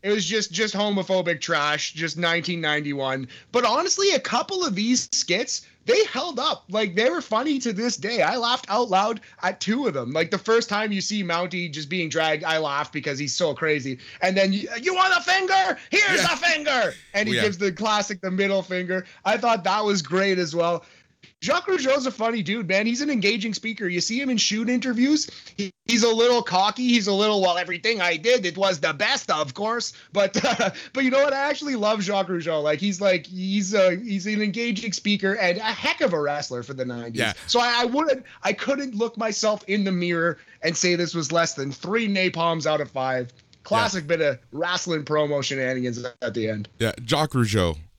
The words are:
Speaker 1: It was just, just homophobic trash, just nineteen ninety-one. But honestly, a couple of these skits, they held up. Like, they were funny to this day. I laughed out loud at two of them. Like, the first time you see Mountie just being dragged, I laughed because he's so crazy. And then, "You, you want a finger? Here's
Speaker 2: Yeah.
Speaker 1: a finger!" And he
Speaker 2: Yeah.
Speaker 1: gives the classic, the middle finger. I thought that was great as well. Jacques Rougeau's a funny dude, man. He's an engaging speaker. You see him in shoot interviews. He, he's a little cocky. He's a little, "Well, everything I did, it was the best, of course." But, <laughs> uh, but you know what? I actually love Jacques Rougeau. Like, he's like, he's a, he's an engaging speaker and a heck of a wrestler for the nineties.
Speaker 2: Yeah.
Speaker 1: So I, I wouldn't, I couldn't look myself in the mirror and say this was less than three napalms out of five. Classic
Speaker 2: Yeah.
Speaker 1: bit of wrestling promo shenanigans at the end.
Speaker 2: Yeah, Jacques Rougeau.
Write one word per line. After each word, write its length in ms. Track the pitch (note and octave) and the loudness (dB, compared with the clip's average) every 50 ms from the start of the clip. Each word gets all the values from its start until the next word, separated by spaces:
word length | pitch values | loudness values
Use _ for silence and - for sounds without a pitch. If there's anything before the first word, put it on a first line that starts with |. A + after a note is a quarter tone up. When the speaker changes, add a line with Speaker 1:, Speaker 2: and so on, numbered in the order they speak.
Speaker 1:
It 80 | - G3 | 0 0
was 140 | G#3 A3 F#3 | 0 0 0
just, 260 | D#3+ G#3 A3 G#3 - | 0 0 -2 -2 -2
just 220 | E3 F3+ A3 G#3+ G3+ | -2 -2 -2 -2 0
homophobic 640 | F#3+ G#3 G#3 G3+ G3 F3+ - F#3+ F#3 F3 F3 E3+ D3 | 0 0 0 0 0 0 0 0 0 2 0 -2 -2
trash, 540 | - - E3 D3+ C#3+ D3 D3 D3+ - - - | -2 -2 0 0 2 2 0 0 -2 -6 -6
just 240 | D#3 E3 E3 D3 | -6 -6 -6 -4
nineteen 440 | D#3 F3 E3+ E3 F3 E3 F3+ F3+ E3+ | -2 0 0 0 0 -2 -2 -4 -2
ninety-one. 640 | D#3+ D3+ D3+ D3+ D3+ C#3+ C#3+ C#3 C3+ C3 C3 C3+ C3+ B2 - - - _ | -2 -2 -2 -2 -2 -4 -4 -4 -2 -2 -2 -4 -6 -10 -14 -20 -20 _
But 120 | - A#3+ B3 | 0 2 2
honestly, 480 | A3 A3 C#4+ F4 F#4 F#4 F#4 G4 G4+ | 4 2 2 0 0 0 2 2 2
a 80 | F#4 B3+ | 2 2
couple 460 | - - G#3+ B3+ D#4 - G4 F#4 F4 | 0 0 -2 -2 -2 -2 -4 -4 -2
of 100 | D4 G3 | -2 -2
these 320 | F3+ G#3+ A#3 B3+ B3 - - - | -2 0 2 2 0 0 -2 -4
skits, 480 | - - - F3 G3 C#4+ - - - - - _ _ _ | -4 0 0 0 -2 0 -4 -6 -8 -8 -14 _ _ _
they 180 | - A#3+ G#4 A4 | 2 4 4 4
held 320 | - - B3+ D4 F4+ D4 A3+ | 2 0 -4 -4 -4 -4 -2
up. 260 | C4+ D#4 B3+ - _ - | -2 -2 -4 -4 _ -6
Like, 240 | F#3 G#3+ A3 G#3 E3+ | -2 -2 -2 0 0
they 140 | F#3+ A3+ C4 | 2 2 2
were 120 | F4 F4 | 2 0
funny 360 | - - G#3+ A3 C4 D#4 D4 C4+ | -4 0 -2 0 2 0 0 0
to 120 | B3+ A#3+ | 0 -2
this 240 | A3 F3+ A#3 B3 - | -2 0 -2 -2 -2
day. 260 | - - G3+ A#3+ A3 | -2 -4 -4 0 2
I 140 | D#3+ D#3 A3 | 2 2 2
laughed 300 | B3+ A#3 A#3 B3 B3+ - | 0 0 0 0 -2 -2
out 220 | - G3 A3+ A#3+ A#3 | -2 0 0 2 4
loud 320 | F#3 F#3+ G3+ G#3+ A3+ G3+ - - - _ - | 4 2 2 2 -2 -6 -10 -18 -14 _ -4
at 180 | F3+ G3 - | -4 -4 -2
two 260 | - F#3 A3 C4 D4 | -4 -2 -2 0 0
of 60 | A3+ D3 | -2 -2
them. 180 | C3+ A#2+ B2 | -2 -4 -2
Like, 180 | C#3 D#3 E3+ E3 | -2 -2 -2 0
the 80 | - | -2
first 300 | F#3 - G#3+ A3+ A#3 A3+ | -6 0 2 2 2 2
time 240 | - G3+ G#3 G#3+ G#3+ | 0 -2 -2 -2 -2
you 80 | G#3 F#3+ | -2 -2
see 240 | F3+ - G#3 G#3+ G3 | -2 -2 -4 -4 -2
Mountie 480 | E3+ E3+ E3+ F3+ F#3 - F3+ F3 E3+ | -2 -2 -2 -2 -2 -4 -6 -6 -6
just 160 | C#3+ D#3 D#3 | -8 -10 -8
being 220 | C#3 E3+ F#3 E3+ D#3 | -4 -4 -4 -4 -2
dragged, 340 | C#3+ D#3+ D#3+ D#3+ D#3 D3+ D3 | 0 0 2 2 0 0 0
I 140 | D#3+ D#3+ | 0 0
laughed 340 | D#3+ D#3 D3 C#3 C#3+ D3+ - | 0 0 0 -2 -2 -4 -4
because 260 | - D3+ B2+ D3+ C#3+ | -6 -6 -4 -4 -4
he's 160 | C3 D3 C#3 - | -4 -4 -6 -2
so 200 | - F3+ D#3 C#3 | -2 0 -2 -2
crazy. 440 | - D#3+ D#3 D3+ D3 B2 C3+ C3 B2 - - - - | -2 0 0 0 0 -2 -6 -8 -8 -12 -20 -8 -2
And 140 | - F#3 F#3+ | -2 0 4
then, 160 | G3 G3 G3 | 4 2 2
"You, 160 | F#3+ G#3 - - A#3 A#3 | 2 -2 -4 -6 -8 -4
you 120 | B3 F4+ F#4 | -4 -2 2
want 200 | F#4 F#4+ F#4+ F#4 | 2 4 4 4
a 40 | F4 | 2
finger? 580 | F4 F4 F#4 G4 F#4+ F#4 F#4+ F#4+ F#4+ F#4 E4+ - - - | 2 2 2 2 2 4 4 4 4 2 0 -4 -4 0
Here's 320 | - G4+ G#4 G4+ F#4 F4+ | 2 2 4 4 4 2
Speaker 2:
Yeah. 120 | F4 E4+ E4 | 2 2 0
Speaker 1:
a 20 | |
finger!" 580 | - E4 F4 D#4+ D#4 D4+ D4 C#4 B3+ G#3+ E3+ - - - - - | 2 2 0 0 2 0 0 2 2 2 0 -2 -6 -18 -4 -2
And 160 | G3+ G#3+ G#3+ | -2 0 2
he 60 | - | 2
Speaker 2:
Yeah. 80 | A#3+ G#3 | 2 2
Speaker 1:
gives 140 | G#3 G3 | 2 0
the 140 | E3+ G3+ G3 | 0 -2 -2
classic, 480 | F3+ - G#3 G#3+ G#3+ G#3 G3+ - G#3 F3 | -2 0 0 2 2 2 0 -2 -6 -6
the 100 | - F#3+ | -4 -4
middle 300 | F#3 F#3 G3 G3 G3 G3 | 0 0 2 2 2 0
finger. 440 | F#3 - F#3 F3+ F#3 F3 F#3 F#3 F3+ - - - _ | 0 -2 -4 -4 -2 -2 -4 -4 -4 -8 -20 -4 _
I 140 | G3 G#3+ | 0 2
thought 260 | A3 G#3 A#3+ A3+ G#3+ E3 | 2 4 2 2 2 2
that 220 | F#3+ F#3+ G#3+ G#3+ | 0 0 2 2
was 160 | G#3 G3+ F#3+ | 2 0 0
great 360 | D3+ C3 E3 F#3 F#3+ G3 F#3+ | 0 0 0 2 2 2 2
as 160 | F3+ F3+ D#3+ D3 | 2 0 -2 0
well. 300 | E3+ E3 E3+ F3 D#3+ - - - - _ _ _ _ - - _ _ | 0 2 2 0 -2 -4 -12 -20 -20 _ _ _ _ -20 -20 _ _
Jacques 260 | - F#3 D4 F4 F4+ | -2 0 0 0 2
Rougeau's 380 | - F#4+ F4 C4 C4 C4+ D4 B3+ | 0 0 0 2 2 2 2 0
a 60 | C4 | -2
funny 300 | G3+ - A3 A3+ A#3 A#3 | -4 -2 -2 0 0 -2
dude, 280 | F#3 D3 G3+ A#3+ A3 E3 | -2 -2 -2 -2 -2 0
man. 160 | F#3+ G3 G#3+ | 0 2 2
He's 160 | A#3 A#3 A#3+ | 2 0 0
an 80 | D4 D4 | -2 0
engaging 440 | C#4+ A3+ F#3 G3+ A3+ A3+ F#3+ A#3 G#3 | 0 2 2 2 0 0 -2 -4 -6
speaker. 320 | - - A3+ A3+ - G#3+ | -6 -6 -8 -6 -4 -4
You 120 | F3+ F3+ F3 | -2 -2 -2
see 200 | E3 - A3+ B3 | -2 -2 -2 -2
him 100 | C#4+ C4 | -2 0
in 80 | B3+ | 0
shoot 320 | G#3+ - - G#3 A3 A#3 A3 | 0 0 0 0 0 0 0
interviews. 600 | B3 B3 B3+ C4 A#3+ A3+ B3 C#4 D4+ D4+ - - - - - - - | 0 0 0 -2 0 2 2 4 4 2 0 -4 -10 -18 -20 -18 -8
He, 140 | - G#3 F#3+ - _ _ | -8 -8 -8 -8 _ _
he's 180 | - A#3+ A#3 G#3+ | 0 2 4 4
a 60 | A#3 A3+ | 4 4
little 280 | A3+ A3+ A#3+ B3 A#3+ | 4 4 4 4 2
cocky. 420 | A3+ - F#3 F#3 F#3+ G#3 G#3 B3 B3+ | 2 2 2 2 2 2 0 0 2
He's 200 | B3 A#3+ A#3 G3 | 4 4 4 4
a 60 | G3+ G3 | 2 2
little, 280 | G3 G#3+ G#3+ G#3+ G3+ | 2 2 2 4 4
"Well, 160 | F#3+ F3+ F3 | 4 4 2
everything 420 | F3+ F3 F3 F3 E3+ - G#3+ A#3 G#3 | 2 -2 -4 -6 -4 -2 -2 0 2
I 160 | F3+ F3 E3+ | 0 0 0
did, 300 | D#3+ D#3 A3+ B3 B3 F#3 | 0 2 2 2 4 2
it 100 | F3+ D#3+ | -2 -2
was 240 | F#3 G3 G3 F#3 D3 | 0 0 0 2 2
the 140 | D3 D#3+ D#3 | 0 -2 0
best, 360 | C#3 G3+ A3 C4+ C4+ - - | 0 0 0 0 -2 0 -2
of 240 | F3 D#3 D3+ C#3 B2 | 0 0 0 -4 -4
course." 380 | - G3+ A3 A3+ A#3+ A3 - - - - - - | -6 -4 -4 -2 -4 -4 -8 -10 -14 -20 -4 0
But, 280 | G3 G3+ F#3+ - G#3 - | 0 0 2 0 0 0
<laughs> 160 | C4+ A#3 - | 0 2 2
uh, 100 | A#3 F#3+ - - - - _ | 0 0 0 -4 -16 -8 _
but 100 | C4 C4+ | 0 2
you 80 | B3+ | 4
know 100 | B3 C4+ | 4 4
what? 120 | C#4 D4 C4+ | 4 4 2
I 160 | C#4 C#4 D4 | 0 0 0
actually 260 | D4 - D#4 D4 C4+ | -2 -2 -4 -4 -2
love 260 | A3+ G3+ G#3 A3 G#3 | 0 2 2 2 2
Jacques 260 | G3 F3+ G3+ G3 F#3+ | 0 0 0 0 0
Rougeau. 360 | E3+ F#3 E3+ D#3+ E3 D#3+ D#3 D3 | 0 -2 -4 -2 -2 -2 0 2
Like, 160 | D3+ D3+ D3+ | 2 0 2
he's 220 | F#3+ G#3 F#3+ E3+ | 0 -2 -2 2
like, 240 | G3+ G3 F3+ F3 - | 2 2 2 2 0
he's 480 | - F#3 F#3 F#3 F#3+ G3 G#3 G3 F3+ G#3 | -6 -10 -6 -4 -2 0 0 0 2 4
a, 220 | G#3 F#3+ F#3 F3 | 4 4 4 4
he's 280 | F#3 A#3+ A#3 G3 G3 E3+ | 2 -4 -4 -4 -4 -2
an 160 | G#3 G#3+ G#3 | -2 -2 0
engaging 520 | G#3+ G#3 F3+ A#3 A#3 A#3+ A3 F#3+ A#3 A3 - | 0 0 0 -2 -2 -2 -2 -2 -4 -6 -6
speaker 420 | - - G#3 G#3 G3 F#3+ F#3+ G3 | -2 0 0 0 2 2 0 0
and 220 | A3+ G3 F3 F3+ | 2 2 2 2
a 60 | G#3 A3 | 0 -2
heck 360 | A3 A3 - - C#4+ E4+ - | -4 -4 -2 -2 -2 0 2
of 140 | D#4+ B3 F3 | 2 2 2
a 60 | D#3 | 2
wrestler 420 | D3 C#3+ C#3+ D3 C#3+ - B2+ A#2+ A#2 | 0 0 -2 -2 -4 -6 -6 -8 -8
for 100 | C3+ C#3 | -8 -6
the 120 | C3 B2+ | -6 -6
nineties. 340 | B2 A#2+ A#2+ A#2 A#2 A2+ B2+ | -4 -4 -8 -8 -8 -4 -2
Speaker 2:
Yeah. 140 | A#2+ A2 G2 - - | -2 -2 -2 -4 -6
Speaker 1:
So 120 | - - A#3+ | 0 2 2
I, 220 | A#3+ A#3+ A#3+ A#3+ | 2 4 2 2
I 40 | B3 | 0
wouldn't, 380 | A#3+ A#3+ C#4+ D#4+ D#4 C4 C4 - - - - - | 2 2 0 2 2 0 0 -2 -16 -20 -4 -2
I 100 | G3 G#3 | -2 -2
couldn't 420 | - - - C#4 C#4 C#4+ C4 A3+ | -2 -2 -2 -2 -2 -2 -6 -2
look 220 | G3+ A3+ A#3 A3+ | -2 -4 -2 -2
myself 460 | G#3 A3+ A3 G#3 - G#3+ G#3+ G#3+ G#3 - | -4 -4 -2 -2 0 0 0 0 0 -2
in 160 | - G3 G#3+ G3 | -2 0 0 0
the 80 | G3 | 0
mirror 460 | F#3 F3 F3 F3 F3 E3 E3 E3+ D#3 - - - - _ | 0 0 0 0 0 2 0 0 -2 -2 -12 -20 -20 _
and 140 | - D#3+ E3+ | -4 -4 -2
say 180 | - F3+ F3+ F3 | 0 2 2 2
this 180 | E3+ F3 D#3+ E3+ | 2 0 -2 -2
was 200 | E3+ D#3 C3+ E3 | -4 -4 0 2
less 220 | E3+ E3 D#3+ - | 2 2 2 -2
than 180 | - C3+ C#3 C3+ | -4 -6 -6 -8
three 340 | - - E3+ G3+ A3+ A#3 | -8 -6 -2 -2 -2 0
napalms 580 | G#3 G3 F#3+ F#3 F#3 - E3 E3 E3+ E3 E3 C#3 | 0 0 2 0 0 0 0 0 0 0 0 0
out 140 | D#3 D#3 D3 | 0 0 0
of 100 | D3 B2+ | -2 -4
five. 440 | _ C3 C3 C3 C3 B2+ B2+ A#2+ - - _ _ - _ _ | _ -4 -2 -2 -2 -2 -4 -6 -12 -20 _ _ -20 _ _
Classic 400 | - G#3+ A3+ A#3 A3+ F#3+ F#3 D3+ | 0 0 2 2 0 -2 -4 -2
Speaker 2:
Yeah. 20 | |
Speaker 1:
bit 140 | C#3+ E3+ D#3+ | -2 0 2
of 180 | D#3+ D3 C3 A#2+ _ _ - | 2 0 0 -2 _ _ -8
wrestling 500 | C#3+ E3+ F3 F3+ F3 - F3+ E3 D#3 D3 | -6 -4 -2 -2 -4 -2 -2 -4 -4 -2
promo 400 | - D3+ D3+ D3+ D3 D3 C#3+ C3 | 0 0 0 2 2 0 -2 -2
shenanigans 600 | - C#3 C3+ C3 B2+ C3 B2+ B2 B2 A#2 A#2+ A#2+ B2+ A#2+ _ | -2 -2 -2 -2 -2 -2 -2 -2 -2 -4 -4 -8 -10 -10 _
at 120 | - A#2 G2+ | -6 -4 -4
the 140 | A#2+ A2 | -2 -2
end. 220 | G#2+ A2 G#2+ G#2 - _ - | -2 -2 -4 -8 -10 _ -4
Speaker 2:
Yeah, 140 | A#2 A2 - - B2 | -2 -2 -2 -6 -4
Jacques 260 | A2+ D3+ D3 D#3 D3+ | -2 0 0 0 0
Rougeau. 460 | - C3 A#2+ G#2+ G2+ A2 F2+ E2+ D#2+ D2+ D#2+ - _ | 2 2 2 2 4 2 2 2 0 -4 -10 -20 _